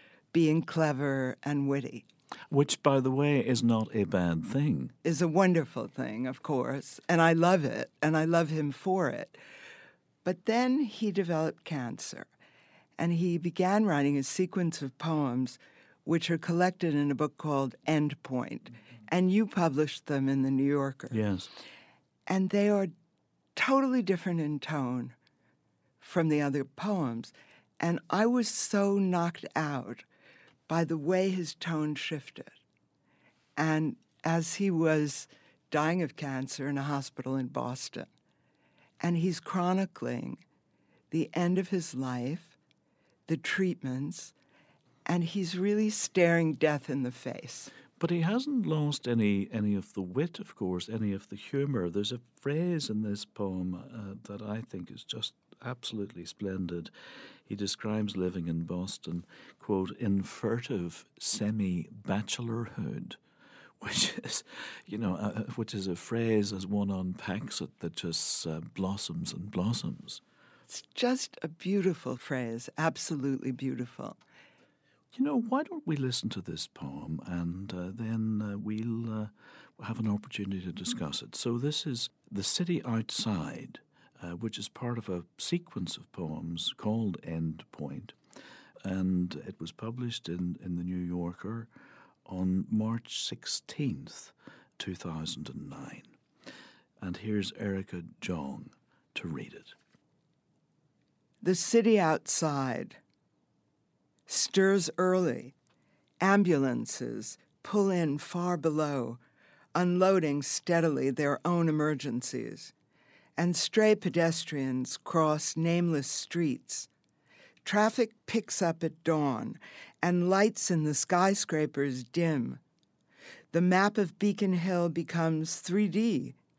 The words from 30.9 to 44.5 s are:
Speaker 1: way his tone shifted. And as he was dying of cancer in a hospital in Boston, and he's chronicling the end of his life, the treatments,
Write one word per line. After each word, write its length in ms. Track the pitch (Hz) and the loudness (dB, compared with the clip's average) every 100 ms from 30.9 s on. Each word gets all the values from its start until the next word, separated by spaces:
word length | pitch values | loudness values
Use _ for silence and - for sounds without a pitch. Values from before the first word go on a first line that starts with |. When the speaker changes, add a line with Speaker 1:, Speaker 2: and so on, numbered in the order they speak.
| 160 | 0
Speaker 1:
way 320 | 147 185 190 | 0 2 2
his 240 | 185 160 | 0 -4
tone 400 | - 170 156 151 | -6 -4 -2 0
shifted. 560 | 147 - 151 - - - - _ _ _ _ _ _ _ _ _ - | -2 -6 -8 -10 -16 -18 -20 _ _ _ _ _ _ _ _ _ -2
And 400 | 156 156 156 - _ _ | 2 2 0 -4 _ _
as 320 | - 165 165 - | 0 0 0 0
he 140 | 196 | 0
was 560 | 165 160 156 147 - - - _ _ - | 4 4 4 2 -4 -12 -18 _ _ -4
dying 320 | 147 156 180 | 0 2 2
of 140 | 147 - | -2 -4
cancer 520 | 143 131 131 - 139 | -6 -6 -6 -6 -4
in 80 | 139 | -2
a 60 | |
hospital 540 | 139 139 131 - 131 135 | -2 -2 -4 -8 -4 -2
in 100 | 127 | -2
Boston, 600 | 131 123 123 - - - _ _ _ _ _ _ _ _ - | -4 -4 -6 -8 -10 -14 _ _ _ _ _ _ _ _ -6
and 160 | 170 170 | -2 2
he's 240 | 180 165 | 0 -2
chronicling 960 | - 185 175 185 190 - 120 123 - - _ _ _ _ _ _ _ | -2 0 2 2 0 -4 -4 -4 -6 -10 _ _ _ _ _ _ _
the 200 | 160 - | -2 -2
end 240 | 170 175 185 | 0 2 2
of 120 | 185 | 0
his 240 | 190 165 | -2 -4
life, 640 | 127 131 123 123 170 - _ _ _ _ _ _ _ - | -6 -4 -4 -4 -6 -10 _ _ _ _ _ _ _ -4
the 100 | 165 | -4
treatments, 960 | - - 190 - 135 127 147 - - - _ | -2 0 0 0 -4 -4 -4 -8 -14 -20 _